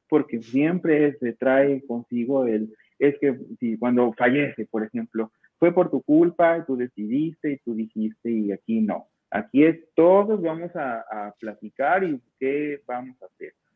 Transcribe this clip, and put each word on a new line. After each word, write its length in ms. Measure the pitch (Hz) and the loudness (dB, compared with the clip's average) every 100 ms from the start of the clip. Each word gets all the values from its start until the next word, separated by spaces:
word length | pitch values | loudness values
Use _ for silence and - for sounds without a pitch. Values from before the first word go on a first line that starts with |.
| _ | _
porque 360 | 151 135 117 | 0 0 -6
siempre 760 | 113 131 151 180 165 151 147 139 | -4 0 0 0 2 2 2 0
se 140 | 120 | -6
trae 500 | 113 131 135 143 139 135 | -2 2 4 2 0 -4
consigo 580 | 120 120 120 117 139 | -8 -6 -6 -2 0
el, 300 | 123 107 110 - _ _ | 0 0 -4 -10 _ _
es 200 | 143 143 | 0 2
que 200 | 143 127 - 113 | -2 -2 -10 -8
si 200 | 117 110 | -6 -2
cuando 340 | 120 123 120 | 0 2 2
fallece, 540 | - 123 139 139 - 107 | 2 2 2 -2 -6 -8
por 180 | 113 | -6
ejemplo, 480 | 107 120 113 110 110 _ _ _ | -6 -6 -6 -6 -6 _ _ _
fue 140 | 170 | 2
por 180 | 175 170 | 4 2
tu 120 | 135 | 0
culpa, 640 | - 156 175 170 170 170 160 | 2 4 4 4 2 2 -2
tú 100 | 127 | -4
decidiste 760 | 123 - 107 135 160 160 151 | -4 -6 -4 -2 -4 -4 -6
y 60 | 139 | -6
tú 100 | - | -6
dijiste 560 | 110 110 110 107 110 117 | -8 -6 -4 -6 -6 -4
y 220 | 113 101 | -2 -2
aquí 300 | 95 - 113 | -4 -4 -2
no. 240 | 107 90 - _ _ | 0 -2 -8 _ _
Aquí 340 | 104 - 135 | -6 -2 4
es, 140 | 156 160 - | 4 2 -4
todos 480 | - 170 190 208 214 | 4 6 6 4 -2
vamos 320 | 165 160 170 175 | -2 -6 -10 -8
a, 240 | 135 117 - | -6 -6 -8
a 240 | 107 104 - | -10 -10 -10
platicar 640 | 110 104 107 - 139 185 | -12 -12 -16 -4 0 0
y 160 | 185 131 - _ | 0 -6 -10 _
qué 440 | 135 147 147 143 - | -4 -2 -4 -8 -10
vamos 300 | 123 131 127 | -10 -10 -18
a 40 | 92 | -20
hacer. 280 | _ 78 _ _ | _ -20 _ _